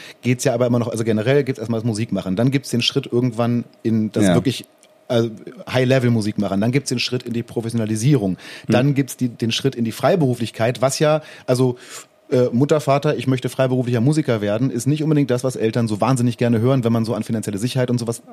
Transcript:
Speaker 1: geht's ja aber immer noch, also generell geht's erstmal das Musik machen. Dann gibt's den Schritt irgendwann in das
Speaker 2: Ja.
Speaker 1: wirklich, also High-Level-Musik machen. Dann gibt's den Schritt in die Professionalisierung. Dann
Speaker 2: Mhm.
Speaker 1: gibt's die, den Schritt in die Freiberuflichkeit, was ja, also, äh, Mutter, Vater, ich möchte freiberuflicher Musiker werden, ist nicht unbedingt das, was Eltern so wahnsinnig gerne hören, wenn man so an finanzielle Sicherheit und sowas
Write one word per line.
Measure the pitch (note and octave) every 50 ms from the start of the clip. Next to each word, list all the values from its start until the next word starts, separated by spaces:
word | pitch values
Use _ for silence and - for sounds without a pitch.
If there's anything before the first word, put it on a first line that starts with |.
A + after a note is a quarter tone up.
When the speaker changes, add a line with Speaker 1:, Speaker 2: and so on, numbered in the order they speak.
| - - - _ -
Speaker 1:
geht's | A#2+ B2+ B2 -
ja | C#3 A#2+
aber | A#2 B2 B2
immer | A#2+ A#2+
noch, | A#2
also | A#2 - A2 A#2
generell | A2 A2 G#2+ G#2+ A#2 C3+ D3 C#3
geht's | B2 C3 -
erstmal | A2+ A2 A#2 A2+
das | G#2
Musik | A#2+ A2 G2+ G#2 - -
machen. | F#2+ E2+ F#2+ F#2+
Dann | F#2 A#2+ C#3 C3
gibt's | C#3 C#3 -
den | - A#2 A#2
Schritt | - - C#3 C3+ -
irgendwann | - A#2+ B2 B2+ A2+ A2 A#2+ A#2 A#2+ A#2+ A2+ - _ _ -
in | A#2 A2 A2+ G#2+ G#2+ -
das | - A2
Speaker 2:
Ja. | G2 F2
Speaker 1:
wirklich, | E2+ F2 C3+ A#2+ - - - _ _ _ _ _ _ _ -
also | B2 A#2 A#2 A#2 A2 F#2+ - - - - - -
High-Level-Musik | - B2+ C3 B2 C3 C3+ B2 B2 A#2+ A2+ G#2 G#2+ G#2 -
machen. | G2+ F#2+ F#2+ G2
Dann | G#2 A#2+
gibt's | B2 C#3+ C3+ -
den | C3+ A#2+
Schritt | - - - B2 -
in | A#2+ A#2
die | A#2+ A#2
Professionalisierung. | - - A#2+ A2 A2+ A#2 A#2 A2 G#2+ A2 G#2+ G#2+ C#3 D3+ B2+ G2+ F#2+ F#2 - - - - - - -
Dann | A#2 A#2+ B2+ C#3+
Speaker 2:
Mhm. | C#3+
Speaker 1:
gibt's | C3 C#3 B2 -
die, | - B2+ B2
den | A2+ - - A2+
Schritt | A2+ - - C#3 -
in | - A#2
die | A2+ G#2+
Freiberuflichkeit, | - - C3+ F3+ F#3+ D3+ C3 B2 A#2 A#2 G#2+ - - A2+ A#2 B2+ G#2
was | A2 C3+ - -
ja, | D#3 D3+ D3+ D#3 D3+ - - - -
also, | - B2+ B2 C3 B2+ B2 - - - - - - - _ _ _ -
äh, | - B2+ B2 B2 -
Mutter, | A#2 C#3 C#3+ D#3+ D3+
Vater, | C#3+ - C3+ C#3+ - D3+ C#3+
ich | A2+ A#2+
möchte | C3 C3 B2 - B2+
freiberuflicher | - - C3 C3 B2+ B2+ B2+ A#2+ B2 A#2+
Musiker | A2 C#3 D#3 D3+ D3+ - A#2+ A2
werden, | G2+ G2+ G2+ A2 B2+ C3+
ist | - A#2+ A2
nicht | C3+ D3 D3+ D3+
unbedingt | D#3 D3+ D3 C#3+ - B2
das, | B2 -
was | C3 -
Eltern | - G#2+ A2+ G#2+ B2+ A#2 A2
so | G#2+ G2+
wahnsinnig | A2 A2+ C3+ B2 A#2+ B2 A2 -
gerne | B2 A#2+ A#2 A2+
hören, | A2 B2+ C3+ C3+ A2+
wenn | A#2 A2+
man | A#2 A2+
so | G#2+ A#2
an | G2+ A2+
finanzielle | - A#2 A2 G2+ - G#2 F#2+
Sicherheit | G#2 B2 - C3+ B2+ B2
und | A#2+ A#2+
sowas | A#2 A2+ A#2 - - -